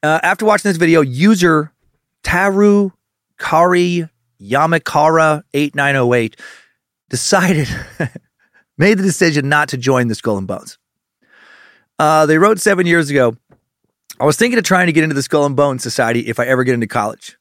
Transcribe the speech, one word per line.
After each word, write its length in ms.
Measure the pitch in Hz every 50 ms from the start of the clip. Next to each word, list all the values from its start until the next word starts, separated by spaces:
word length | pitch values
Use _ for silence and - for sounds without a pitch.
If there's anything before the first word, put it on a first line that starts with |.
| -
Uh, 160 | 151 156 165
after 240 | - 170 190 - 226
watching 240 | 214 208 208 - 202
this 80 | 190 160
video, 240 | 175 165 165 165
user 720 | 151 135 123 127 170 208 220 185 180 175 160 151 151 156 _ _ _ _ _ _ _ _ _ _ _
Taru 680 | - - 180 190 202 196 196 208 208 202 202 202 190 - _ _ _ _ _ _ _ _ _
Kari 680 | - - - 160 170 180 180 175 175 180 175 175 165 160 _ _ _ _ _ _
Yamakara 1040 | - 101 117 139 151 160 170 165 - - - 147 151 156 160 160 160 156 156 151 - _ -
eight 200 | 143 147 147 _
nine 220 | 147 143 139 139
oh 180 | 139 127 120 123
eight 260 | 123 113 117 - _ - - - - _ _ _ _ _ _ _ _ _ _
decided, 580 | - 123 - - - 190 185 180 165 156 147 123 - - - - - -
<laughs> 800 | 165 120 _ - _ _ _ _ _ _ _ _ _ _ _ -
made 220 | 151 202 220 190
the 40 | 190
decision 460 | 196 165 - 185 165 151 147 135 139
not 200 | 147 147 151 143
to 80 | - 127
join 300 | 120 131 135 127 123 117
the 80 | 110
Skull 220 | - - 117 104 101
and 100 | 95 90
Bones. 300 | 98 - - - - _ _ _ _ _ _ _ _ _ _ _ _ _ _ _ - _ - _ _ _ _ _ _ _
Uh, 280 | 156 151 160 156 156
they 120 | 147 156 156
wrote 220 | 185 208 220 185
seven 260 | - 214 202 180 185
years 240 | 170 170 170 160 143
ago, 260 | 143 139 127 117 113 - _ _ _ _ _ _ _ _ _ _ _ _ _ _ - _
"I 60 | -
was 120 | 147 151 -
thinking 220 | 226 247 240 233
of 60 | 185
trying 200 | - 190 180 180 175
to 60 | 156
get 100 | 156 156
into 120 | 156 147
the 80 | 139 135
Skull 220 | - - 151 143
and 100 | 143 139
Bones 260 | 127 143 143 135 123
Society 460 | - 120 - - 123 113 117 120 117 113
if 120 | 113 -
I 60 | 120
ever 180 | 123 131 127 127
get 100 | 127 127
into 140 | 117 117 104
college. 500 | - 120 104 107 113 _ - - - _